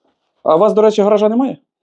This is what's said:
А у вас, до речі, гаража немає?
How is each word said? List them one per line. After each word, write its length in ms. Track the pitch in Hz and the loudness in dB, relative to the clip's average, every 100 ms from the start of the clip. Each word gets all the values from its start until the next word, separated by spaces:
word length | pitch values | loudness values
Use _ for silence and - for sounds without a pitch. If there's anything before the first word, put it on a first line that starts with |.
| _ _ _ _ | _ _ _ _
А 140 | - 160 | -2 0
у 20 | |
вас, 140 | 208 | 0
до 100 | 196 | 2
речі, 200 | 214 214 | 0 0
гаража 260 | 196 208 214 | 0 0 0
немає? 300 | 233 123 - _ _ | -2 -4 -8 _ _